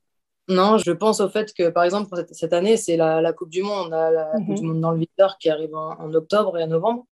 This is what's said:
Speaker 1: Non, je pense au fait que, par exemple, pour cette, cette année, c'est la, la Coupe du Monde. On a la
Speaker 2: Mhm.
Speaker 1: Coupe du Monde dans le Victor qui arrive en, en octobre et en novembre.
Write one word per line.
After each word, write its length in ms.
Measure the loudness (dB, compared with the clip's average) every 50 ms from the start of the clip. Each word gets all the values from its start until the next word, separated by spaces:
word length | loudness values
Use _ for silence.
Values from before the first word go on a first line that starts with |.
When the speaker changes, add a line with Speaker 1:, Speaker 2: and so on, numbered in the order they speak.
| _ _ _ _ _ _ _ _ _ 0
Speaker 1:
Non, 260 | 2 4 4 4 4
je 140 | 4 2 0
pense 300 | -2 0 0 0 2 2
au 80 | 0 0
fait 240 | 0 -2 -4 -4 -2
que, 160 | -2 0 0
par 140 | 2 2 2
exemple, 240 | 2 2 -2 -4 -6
pour 80 | -6
cette, 160 | -8 -8 -8 -8
cette 180 | -8 -4 -2 0
année, 220 | 0 2 2 2
c'est 220 | 2 2 0 0
la, 240 | 2 2 2 2 2
la 100 | 2 0
Coupe 180 | -2 -4 -10 -8
du 140 | -6 -4 -4
Monde. 240 | -2 -4 -4 -6 -4
On 20 | -2
a 180 | 0 2 2
la 260 | 2 0 0 -2 -4
Speaker 2:
Mhm. 80 | -4 -2
Speaker 1:
Coupe 100 | -2 -4
du 80 | -2 -2
Monde 180 | -2 -2 0
dans 100 | 0 0
le 80 | 0 -2
Victor 380 | -4 -2 _ 2 2 2 2
qui 120 | 0 -2 -2
arrive 240 | 0 0 -4 -8 -8
en, 200 | -8 -10 -10 -10
en 160 | -10 -8 -2 -2
octobre 440 | -2 0 2 0 0 2 0 -2
et 60 | -4 -2
en 40 |
novembre. 380 | -2 -2 0 0 0 -2 -2 -8 _